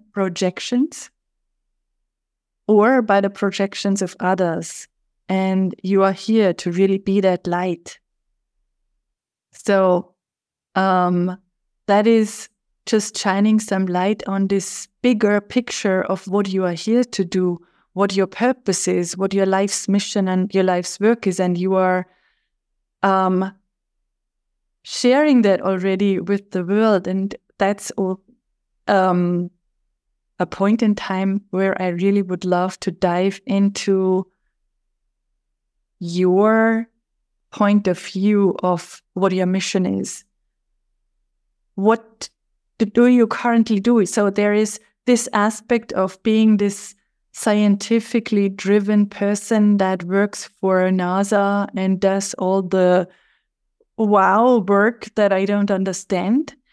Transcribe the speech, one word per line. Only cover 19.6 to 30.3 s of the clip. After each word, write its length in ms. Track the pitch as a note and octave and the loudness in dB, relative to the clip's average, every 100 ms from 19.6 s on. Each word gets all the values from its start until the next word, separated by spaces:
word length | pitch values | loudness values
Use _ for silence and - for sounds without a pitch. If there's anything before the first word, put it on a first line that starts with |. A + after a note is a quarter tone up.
| G3 - - | -2 -4 -2
mission 380 | G3+ - G#3 F#3+ | -2 0 -4 0
and 240 | F#3 F#3+ | 0 0
your 100 | F#3+ | 0
life's 360 | F#3 F3+ F3+ - | 0 0 -4 -2
work 280 | G#3 A#3 G3+ | 0 0 -2
is. 120 | F#3 | -2
And 180 | F3+ F3 | -2 0
you 180 | F#3 F#3 | 0 0
are, 300 | F#3 F#3 F3+ _ _ _ _ _ _ _ _ - | 0 0 -4 _ _ _ _ _ _ _ _ -4
um, 480 | G3+ F#3+ F#3 F#3 F#3+ - _ _ _ _ _ _ _ _ _ _ _ _ | 0 2 2 0 -2 -8 _ _ _ _ _ _ _ _ _ _ _ _
sharing 580 | - - B3 C4 D4+ B3+ | -14 0 2 4 4 4
that 200 | G#3 F#3 | 4 2
already 580 | F#3+ F#3+ F#3+ F#3+ G3+ F#3+ | 0 -2 -2 0 0 0
with 320 | F3 G3+ G3 | -2 -4 -4
the 120 | F#3 | -6
world. 440 | F3 G#3 A3 G3 F#3+ | -2 0 2 2 0
And 280 | F#3+ G3 - _ - | -4 -4 -8 _ -2
that's 340 | G3 G3+ - | -2 -2 -8
all, 300 | - F#3+ F#3 _ _ _ _ _ _ - | -4 -4 -4 _ _ _ _ _ _ 0
um, 640 | G3+ F#3 F3+ F3 F3 F3 _ _ _ _ _ _ _ _ | 2 2 2 0 -2 -6 _ _ _ _ _ _ _ _